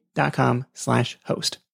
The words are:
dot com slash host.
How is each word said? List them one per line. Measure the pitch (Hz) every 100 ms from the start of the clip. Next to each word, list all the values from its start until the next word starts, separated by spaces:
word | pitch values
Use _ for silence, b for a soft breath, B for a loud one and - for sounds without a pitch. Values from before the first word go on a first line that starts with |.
| _ 147
dot | 143
com | 139 127 123 -
slash | - 127 120 117 - -
host. | - - - _